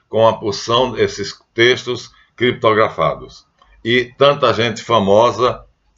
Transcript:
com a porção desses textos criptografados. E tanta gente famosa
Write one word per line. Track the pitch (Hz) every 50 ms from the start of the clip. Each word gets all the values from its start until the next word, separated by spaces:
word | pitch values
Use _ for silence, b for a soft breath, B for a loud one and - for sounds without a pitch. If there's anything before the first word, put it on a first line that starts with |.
| _ _
com | - 110 113
a | 113 104
porção | - - 101 98 - - 113 117 120 131 120
desses | 107 113 107 98 - - 98 - - - _ _ _
textos | 113 120 123 127 110 - 120 123 120 - - b b b b b
criptografados. | - 117 123 110 - - 113 107 104 110 101 - - 80 73 69 - - - - - _ _ _ b b b b b b
E | 113 120 123 123 120 -
tanta | - 139 143 143 127 123 120 110
gente | 101 113 117 101 - -
famosa | - 117 110 101 95 101 107 117 120 110 104 123 123 113 - - _ _ _ _ _ _